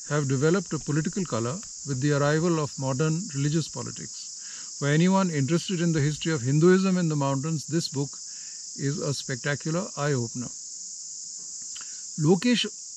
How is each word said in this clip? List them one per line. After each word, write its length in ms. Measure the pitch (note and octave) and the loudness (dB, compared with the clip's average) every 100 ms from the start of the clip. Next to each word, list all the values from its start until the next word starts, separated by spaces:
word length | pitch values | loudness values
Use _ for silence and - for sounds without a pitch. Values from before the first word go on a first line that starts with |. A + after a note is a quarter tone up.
| - | -4
have 180 | D3 C3+ | 0 2
developed 460 | C3+ D#3 F#3+ F3+ | 4 4 4 0
a 60 | D#3 | -4
political 440 | - D3+ D#3+ F#3 F#3 | 0 0 0 -2 -2
color 320 | A2+ A#2 F3 - - C#3 | -2 -2 -4 -8 -10 -6
with 140 | C3 | 0
the 120 | D3 | 2
arrival 460 | C#3+ C#3+ D#3 F3 E3 | 4 4 4 4 2
of 200 | C#3+ - | 0 -2
modern 420 | C3 C3+ D#3+ D#3+ A3 | -2 2 2 0 -2
religious 340 | C#3 D3 D#3+ - | -2 0 0 -2
politics. 1080 | B2+ A#2 - - - - - - - - - | -6 -8 -8 -12 -12 -12 -14 -14 -14 -12 -4
For 100 | C#3+ | 2
anyone 400 | D3+ F3+ F#3+ F#3+ | 4 6 6 4
interested 520 | D3+ C3 E3+ - F3+ | 2 2 2 0 0
in 100 | E3+ | 2
the 80 | D#3+ | 4
history 320 | C#3+ D3 E3 | 2 0 -2
of 80 | D#3 | 0
Hinduism 560 | A#2+ D3 F3 F#3+ F#3+ F3+ | 2 6 8 8 6 2
in 140 | E3 | 2
the 60 | D3+ | 2
mountains, 500 | C#3 C3+ D3+ D#3+ - | 2 0 0 -4 -2
this 220 | D#3+ - | -2 0
book 200 | C3+ C#3+ - - - - - - - | -2 -4 -6 -12 -12 -12 -14 -12 -6
is 200 | C#3 D3 | -4 -2
a 140 | - | -2
spectacular 720 | C3+ - B2+ D3 C#3+ D#3+ E3 - - | -4 -4 -4 -2 -2 -2 -2 -4 -2
eye-opener. 480 | C#3+ C3+ A#2 B2+ A2+ - - - - - - - - - - - - - - - - - | 0 2 0 -4 -8 -10 -12 -12 -12 -14 -14 -14 -12 -14 -12 -12 -12 -12 -12 -12 -8 2
Lokesh 400 | D3+ F#3 A#3+ A#3+ G#3 - - | 4 4 4 2 2 -6 -12